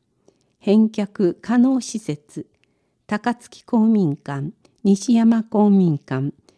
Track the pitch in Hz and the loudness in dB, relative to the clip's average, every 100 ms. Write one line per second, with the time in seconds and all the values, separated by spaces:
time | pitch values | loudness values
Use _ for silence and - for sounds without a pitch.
0 | _ _ _ _ _ _ - 214 220 214 | _ _ _ _ _ _ 0 2 2 -2
1 | 202 - 180 170 - 240 254 262 - 220 | -8 -2 -4 -4 -4 0 2 0 -6 -12
2 | - 147 _ - - _ _ _ _ _ | -10 -10 _ -18 -18 _ _ _ _ _
3 | _ 214 240 240 - - - 240 220 220 | _ -6 -6 -8 -12 -20 -4 0 2 2
4 | 175 143 - 139 147 - _ _ 202 196 | 0 -4 -10 -10 -10 -14 _ _ 0 0
5 | - 233 226 226 220 208 208 196 180 143 | 2 2 2 0 -2 0 2 4 2 -2
6 | - 131 139 - _ | -6 -6 -6 -10 _